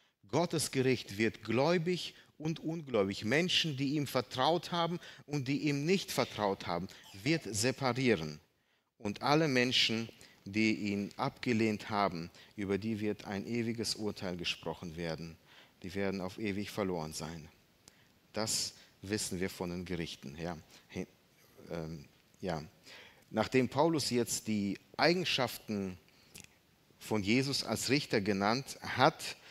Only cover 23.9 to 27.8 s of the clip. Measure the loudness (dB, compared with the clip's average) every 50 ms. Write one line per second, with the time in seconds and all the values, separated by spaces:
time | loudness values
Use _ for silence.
23.9 | 4 2 0 0 2 0 2 0 -2 -6 -2 -2 0 0 2 0 -2 -4 -8 -12
24.9 | -2 2 4 4 4 2 0 0 0 0 0 -2 -2 -8 -6 -4 -4 -2 -2 -4
25.9 | -6 -10 -18 _ _ -20 -20 -20 -20 -20 -20 -20 _ _ _ _ _ _ _ _
26.9 | _ -14 -4 -2 0 0 4 4 4 4 4 2 0 -2 0 -2 -2 -2